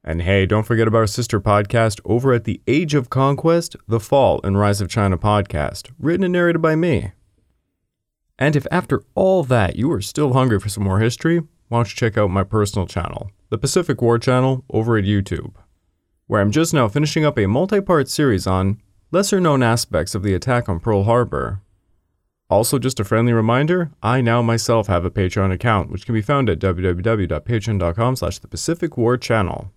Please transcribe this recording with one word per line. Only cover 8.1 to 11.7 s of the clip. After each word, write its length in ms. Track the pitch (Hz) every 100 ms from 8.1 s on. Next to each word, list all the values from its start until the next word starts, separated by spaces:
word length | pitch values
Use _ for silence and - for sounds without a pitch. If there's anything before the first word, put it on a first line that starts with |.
| _ _ -
And 160 | 143
if 140 | 147 -
after 320 | 180 - - _ -
all 260 | 190 190
that 320 | 135 123 92
you 160 | - 131
are 100 | 123
still 320 | - - 147
hungry 280 | 131 131 104
for 80 | 104
some 160 | 104
more 160 | 98 95
history, 400 | 113 - 165 170 160 _
why 120 | _